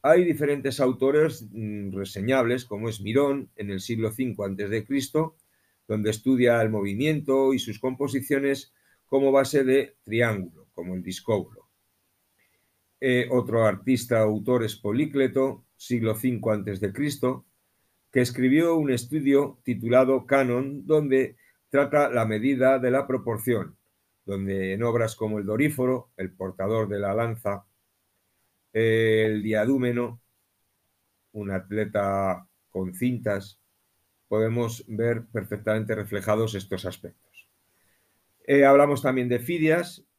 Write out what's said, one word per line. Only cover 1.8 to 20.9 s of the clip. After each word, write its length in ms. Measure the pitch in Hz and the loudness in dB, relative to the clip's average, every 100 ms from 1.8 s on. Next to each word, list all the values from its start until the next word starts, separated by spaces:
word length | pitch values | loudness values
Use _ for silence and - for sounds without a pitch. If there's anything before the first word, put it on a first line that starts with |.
| 98 95 | -8 -8
reseñables, 680 | 95 98 104 131 117 127 | -8 -6 0 0 0 -2
como 240 | 123 104 113 | -6 -8 -8
es 120 | 113 | -6
Mirón, 500 | 101 120 143 139 123 - | -2 0 2 -2 -8 -12
en 140 | 101 | -8
el 100 | 95 | -8
siglo 300 | 92 113 110 | -6 -4 -4
cinco 340 | 107 127 98 | -2 -6 -4
antes 260 | 98 95 101 | -6 -6 -4
de 140 | 110 | -4
Cristo, 520 | 110 139 135 156 156 _ _ _ _ _ - | -2 -4 -2 -2 -2 _ _ _ _ _ -6
donde 220 | 107 107 | -2 -2
estudia 500 | 107 131 127 120 117 | -2 0 4 4 4
el 80 | 113 | 2
movimiento 840 | 107 101 101 147 151 139 135 135 | 0 -2 -2 0 0 0 2 2
y 60 | 131 | 0
sus 180 | - - | -4 -6
composiciones 960 | 131 131 139 127 - 139 139 139 - _ _ _ | -6 -4 -4 -4 -2 -2 0 -4 -8 _ _ _
como 260 | _ 135 139 | _ 2 4
base 320 | 135 135 147 | 4 4 2
de 340 | 131 135 123 _ | 4 2 0 _
triángulo, 680 | - 113 117 101 90 - _ | -4 0 0 0 -6 -14 _
como 200 | - 87 | -12 -8
el 80 | 92 | -8
discóbulo. 680 | 90 92 - 104 85 - _ _ _ _ _ _ _ _ _ _ _ _ _ _ | -8 -10 -2 -2 -2 -16 _ _ _ _ _ _ _ _ _ _ _ _ _ _
Eh, 280 | 135 123 120 | 0 0 2
otro 360 | 123 104 113 110 | 0 2 2 2
artista, 540 | 95 - 127 120 113 | 2 0 0 2 2
autor 440 | 107 107 110 123 | 2 0 0 0
es 120 | 110 - | 0 -6
Polícleto, 920 | 104 117 147 143 131 135 135 - _ _ | -4 -2 -2 0 0 2 -2 -4 _ _
siglo 380 | - 123 110 | -6 -2 -2
cinco 360 | 107 127 117 110 | 0 -2 -2 -2
antes 300 | 107 98 95 | -2 -4 -4
de 120 | 101 | -6
Cristo, 540 | 95 147 143 143 131 _ _ _ _ _ _ _ | -4 -6 -2 -4 -4 _ _ _ _ _ _ _
que 100 | 131 | 0
escribió 560 | 120 123 127 143 170 165 | 0 0 2 4 4 2
un 140 | 147 | 0
estudio 720 | 120 120 156 139 139 143 - | -2 -2 -2 4 4 2 -6
titulado 600 | - 120 113 123 131 131 | -6 -4 4 6 6 2
Canon, 640 | - 135 127 123 139 139 | 2 2 4 0 -2 -8
donde 500 | 143 | 2